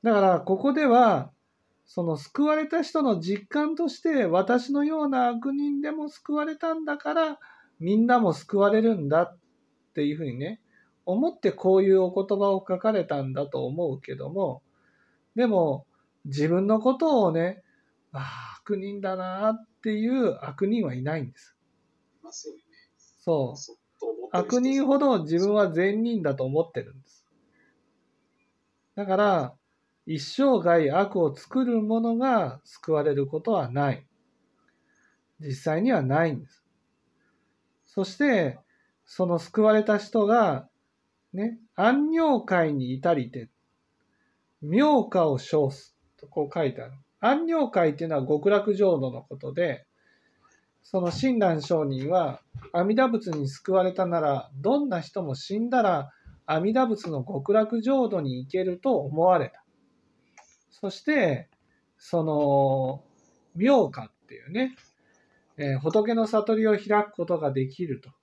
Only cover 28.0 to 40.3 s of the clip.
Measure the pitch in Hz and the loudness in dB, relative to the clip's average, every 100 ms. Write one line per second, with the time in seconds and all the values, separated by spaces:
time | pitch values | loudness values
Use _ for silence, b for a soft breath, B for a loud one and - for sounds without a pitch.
28 | _ _ _ _ _ _ _ _ _ - | _ _ _ _ _ _ _ _ _ -10
29 | 196 190 208 185 127 - _ _ _ _ | -2 2 2 2 -2 -8 _ _ _ _
30 | - 156 139 - 277 233 170 170 147 160 | -8 -8 -6 0 2 4 4 4 4 2
31 | 202 196 160 139 - 262 247 233 214 226 | 0 2 0 0 -6 -4 0 0 0 0
32 | 226 233 262 233 156 127 _ - - 156 | 0 0 2 0 0 -6 _ -16 -2 0
33 | 151 139 139 156 175 202 127 127 143 120 | 2 0 -2 -4 -2 -2 -2 -2 -2 -2
34 | - _ _ _ _ _ _ _ _ _ | -10 _ _ _ _ _ _ _ _ _
35 | _ _ _ _ 156 135 - 156 233 220 | _ _ _ _ -12 -6 -2 0 2 2
36 | 131 143 165 135 - _ _ _ _ _ | 2 2 0 -2 -12 _ _ _ _ _
37 | _ _ _ _ _ _ _ _ _ - | _ _ _ _ _ _ _ _ _ -6
38 | 190 - 294 226 151 123 _ _ _ _ | -6 0 2 2 0 -4 _ _ _ _
39 | _ - 180 170 170 - 214 214 214 208 | _ -4 -2 -2 -2 2 4 4 4 0
40 | 208 226 208 | 0 -2 2